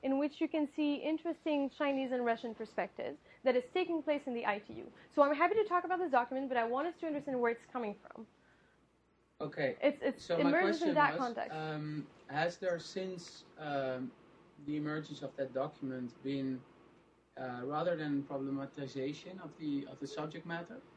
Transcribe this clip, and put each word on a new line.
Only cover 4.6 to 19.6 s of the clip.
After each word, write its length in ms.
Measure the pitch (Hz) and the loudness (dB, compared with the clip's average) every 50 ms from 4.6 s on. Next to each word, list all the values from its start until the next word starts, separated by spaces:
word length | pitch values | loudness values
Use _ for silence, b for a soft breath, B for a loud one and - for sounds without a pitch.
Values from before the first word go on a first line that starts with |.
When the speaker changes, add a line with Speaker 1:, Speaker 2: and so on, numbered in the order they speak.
Speaker 1:
T 140 | - - 226 | -2 -10 -12
U. 100 | 214 - - - B B B - | -12 -12 -12 -14 B B B 4
So 80 | - 285 | 6 6
I'm 120 | 277 294 | 6 8
happy 220 | 277 330 349 415 | 4 4 4 6
to 80 | 440 415 | 4 2
talk 180 | 415 349 359 349 | 4 2 0 2
about 140 | 339 370 349 | 2 0 0
this 140 | 370 330 254 | 0 4 4
document, 360 | 247 240 247 262 262 277 254 | 4 4 4 0 -2 -2 0
but 80 | 254 | 2
I 80 | 240 226 | 2 2
want 220 | 233 240 262 294 | 2 2 0 0
us 80 | 349 339 - | -2 -4 -4
to 60 | - 320 | -4 -2
understand 320 | 302 285 285 277 269 247 | -2 -2 -2 -2 0 2
where 100 | 240 233 | 2 2
it's 160 | 233 233 - - - | 2 0 -6 -8 -6
coming 240 | 254 240 214 202 - - | -4 -4 -4 -6 -8 -14
from. 180 | - - - 226 - _ b b b b b b b b b b _ _ _ _ _ _ _ _ _ _ _ | -18 -16 -16 -16 -16 _ b b b b b b b b b b _ _ _ _ _ _ _ _ _ _ _
Speaker 2:
Okay. 340 | 151 147 - - 151 131 123 - - | -6 -6 -2 0 0 0 0 4 2
Speaker 1:
It's, 180 | 285 285 - | 2 2 4
it's 240 | - - 247 - - | -2 -2 -2 -2 -2
Speaker 2:
So 140 | - 175 - | 0 2 4
my 120 | 294 277 | 4 6
Speaker 1:
emerges 320 | 285 330 370 392 349 320 349 | 6 6 6 4 4 4 2
in 120 | 311 269 | 4 6
Speaker 2:
question 0 | |
Speaker 1:
that 180 | 302 294 277 - | 6 6 6 4
Speaker 2:
was, 40 | - | 2
Speaker 1:
context. 380 | 180 - 233 - - - 156 | -2 -2 -2 -4 -6 -4 -4
Speaker 2:
um, 500 | 156 156 156 156 151 151 151 151 151 139 - - - - - | -4 -4 -2 -4 -4 -4 -4 -4 -6 -8 -8 -14 -20 -16 -6
has 280 | 135 147 160 175 170 - | -2 0 0 0 0 -2
there 200 | - 185 175 165 | -2 0 0 0
since, 640 | 160 - - 190 190 190 185 175 170 - - - - - - - | -4 -6 -6 -6 -4 -4 -6 -8 -12 -14 -16 -18 -20 -20 -16 -10
um, 540 | 160 147 143 139 135 131 127 127 131 123 - - - - - - - - - - 143 | -6 -2 0 0 0 0 -2 -2 -4 -8 -10 -14 -20 -20 -20 -20 -20 -20 -20 -14 -8
the 120 | 143 151 | -4 -4
emergence 460 | 151 151 151 151 156 151 - 151 143 143 | -2 -2 -2 -2 -4 -4 -6 -10 -8 -10
of 120 | 131 - | -10 -4
that 160 | - 139 131 123 | -4 -6 -2 0
document 600 | 131 135 147 - - - 131 131 127 127 120 - - - | -2 -2 -2 -4 -6 -6 -6 -4 -4 -6 -8 -10 -8 -4
been, 380 | 135 139 139 135 135 131 127 131 - - - - - - - - _ _ _ _ _ _ | -2 -2 0 0 -2 -2 -4 -8 -14 -20 -20 -20 -20 -20 -20 -20 _ _ _ _ _ _
uh, 280 | - 131 131 123 123 123 | -10 -8 -8 -6 -6 -6
rather 320 | 135 147 151 165 180 170 | -2 -2 0 0 0 0
than 260 | 156 156 147 143 139 139 - | 0 0 0 0 -2 -2 -2
problematization 1120 | 143 139 135 139 139 139 139 139 - - 139 131 - 135 131 143 151 156 - 175 185 190 180 | -4 -4 -2 -2 -2 -4 -4 -6 -6 -8 -8 -6 -4 -4 -4 -4 -4 -6 -12 -14 -12 -10 -12
of 80 | 160 - | -12 -10
the, 260 | - | -6